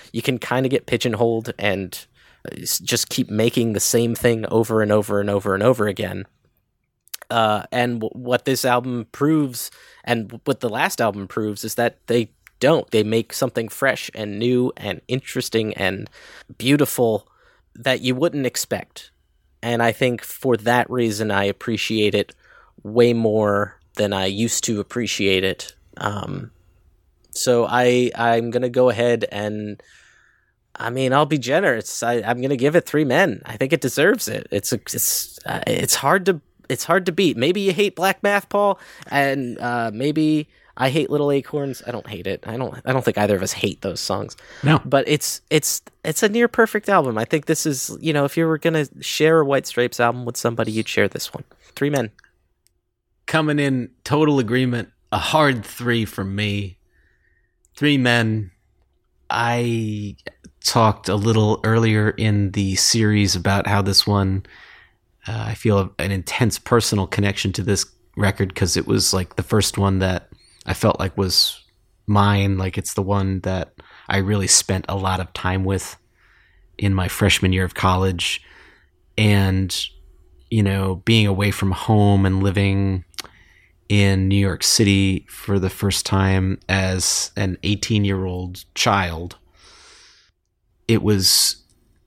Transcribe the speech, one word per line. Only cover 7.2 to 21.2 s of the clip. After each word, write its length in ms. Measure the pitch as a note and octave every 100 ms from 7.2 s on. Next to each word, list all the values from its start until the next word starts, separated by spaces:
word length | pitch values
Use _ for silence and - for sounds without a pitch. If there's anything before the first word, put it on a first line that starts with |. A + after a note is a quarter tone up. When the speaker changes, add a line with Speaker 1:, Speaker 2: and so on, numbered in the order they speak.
| -
Speaker 1:
Uh, 340 | A#2 A2 G#2+ -
and 300 | B2 A#2+ A#2+
w-, 100 | A2 -
what 240 | B2 B2
this 200 | - C3+
album 420 | B2+ B2 B2+ B2 A2
proves, 580 | - D3 D#3 C#3 B2 - - - -
and 260 | - A#2 G#2+
w-, 120 | A#2
what 140 | - C3
the 100 | A#2+
last 320 | A2 F3+ -
album 280 | A#2 G2+ G2
proves, 360 | - G#2+ G#2
is 120 | A2+ -
that 280 | A#2 - -
they 240 | A#2+ A2 _ _ _
don't. 320 | C3+ D#3 -
They 120 | A2+
make 280 | G#2+ A2+ A2+
something 360 | - C3 A#2+ A2+
fresh 420 | - C3+ - -
and 240 | - G#2 G2+
new 340 | A#2+ B2 B2 -
and 240 | G#2 F#2 -
interesting 640 | B2+ - C3 - - G#2+
and 360 | - F#2+ F#2+ G#2+ - - - - -
beautiful 720 | A#2+ D3 C#3+ - A#2 G#2 _ _ _ _ _
that 260 | - B2+ B2+
you 120 | B2+
wouldn't 320 | B2+ E3+ D3 B2+
expect. 640 | - - G2 - - - _ _ _ _ _
And 200 | A#2 A#2
I 100 | A#2
think 300 | A2+ B2+ A#2
for 340 | - - C3+ A2+
that 320 | G#2+ B2 -
reason, 400 | B2+ A#2 G#2